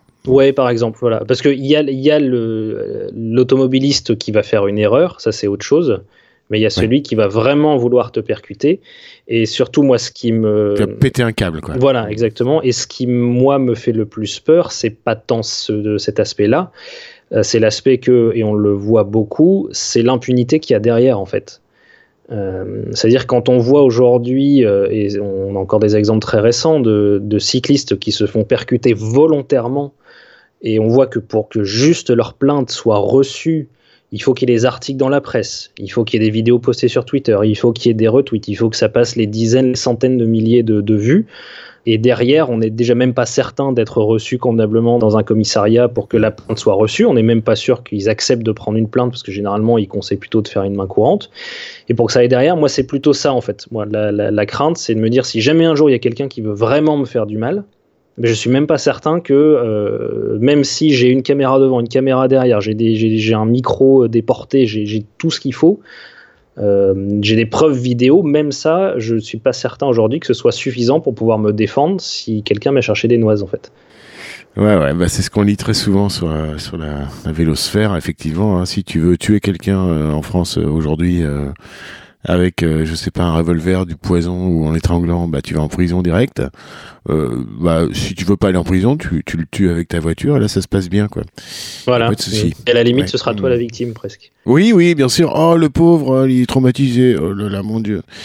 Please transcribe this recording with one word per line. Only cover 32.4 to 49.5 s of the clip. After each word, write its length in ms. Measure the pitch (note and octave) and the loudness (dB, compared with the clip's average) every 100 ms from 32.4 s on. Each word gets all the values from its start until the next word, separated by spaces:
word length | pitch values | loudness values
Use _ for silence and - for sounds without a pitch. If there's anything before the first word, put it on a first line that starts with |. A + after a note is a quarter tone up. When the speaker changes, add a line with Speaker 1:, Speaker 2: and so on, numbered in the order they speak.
| C#3 D3 B2 | 0 0 -2
Speaker 1:
soit 280 | - A#2 G#2 | -4 0 0
reçue, 720 | G2 C3+ C3+ - E3 D#3+ C3 _ _ _ _ | 2 2 2 -2 -4 -4 -6 _ _ _ _
il 120 | G#2+ | -4
faut 100 | - | -2
qu'il 140 | A#2+ B2 | 0 0
y 40 | |
ait 40 | A#2 | 2
des 80 | |
articles 340 | B2 - - C3+ | 0 -2 -8 -2
dans 100 | C3 | 0
la 100 | C#3+ | 0
presse, 500 | - A#2+ F#2+ - - - | -2 -6 -6 -10 -16 -16
il 100 | G2 | -6
faut 140 | A#2+ | -4
qu'il 160 | A2+ A2+ | -2 0
y 40 | |
ait 40 | A2 | 0
des 40 | |
vidéos 260 | A2 A2+ A#2+ | 0 2 2
postées 300 | A#2+ A#2 A#2+ | 2 0 0
sur 160 | C3 | -2
Twitter, 340 | A#2+ C#3 A#2+ G2+ | -2 -2 0 2
il 100 | G#2+ G#2 | 2 2
faut 160 | A#2+ | 0
qu'il 160 | A2+ B2 | 0 0
y 20 | |
ait 40 | |
des 140 | A2 A2+ | 2 2
retweets, 400 | B2+ C#3 A2 G#2 | 2 0 -4 -6
il 60 | |
faut 140 | G2 A2+ | -2 -2
que 60 | - | 0
ça 120 | A2 | 0
passe 280 | A#2 A#2 A#2 | 0 0 0
les 100 | G#2+ | -2
dizaines, 420 | A2 A2+ B2+ C3 | -2 0 2 2
les 60 | |
centaines 420 | B2+ C3 A#2 B2+ B2+ | 0 -4 0 0 2
de 60 | A2+ | 2
milliers 360 | A2+ A2 A#2+ | 0 2 2
de, 180 | A2+ G#2+ | 2 0
de 140 | G#2 | 2
vues. 320 | G#2+ G#2+ F#3 A3 - - - - - A#2 | 0 2 0 0 -10 -20 -20 -20 -8 -2
Et 100 | A2 | 2
derrière, 520 | B2 A#2+ B2 D3+ C#3 | 2 2 2 2 0
on 80 | A2+ | -2
n'est 120 | A2 | -2
déjà 240 | A2+ A#2+ | -2 0
même 200 | A#2+ B2+ | 2 2
pas 100 | B2 | 0
certain 480 | A#2+ - B2 - C#3 | -2 -2 -4 -4 -2
d'être 300 | A#2+ G#2 A#2+ | 0 0 0
reçu 340 | G#2+ A2+ - B2+ | 2 0 -2 -4
convenablement 600 | B2 A2+ G#2+ A2+ A#2+ A#2+ | 0 0 2 2 2 2
dans 180 | A2 G#2+ | 2 2
un 60 | |
commissariat 640 | G#2 A2 G#2 - G#2 A#2 B2 | 2 0 0 0 2 4 2
pour 200 | A#2+ - | -2 -2
que 80 | A2+ | 0
la 120 | A2 | 0
plainte 280 | - - G#2+ | -2 -8 -2
soit 160 | A2 | 0
reçue. 320 | F#2+ A2 - A#3 | 2 0 2 2
On 80 | |
n'est 80 | B2+ | 4
même 180 | A2+ A2+ | 2 2
pas 140 | A2+ G#2+ | 0 -2
sûr 260 | - A#2+ | 0 -2
qu'ils 260 | - G#2 G2+ | -4 -4 -2
acceptent 320 | A2 - A#2+ | -2 -2 -2
de 100 | A2 | -2
prendre 240 | G#2+ - A2 | -4 -4 -2
une 120 | A2+ | 0
plainte 220 | B2+ B2 | 0 -2
parce 120 | B2 | -4
que 100 | - | -10
généralement, 460 | G2 G2+ | -8 -4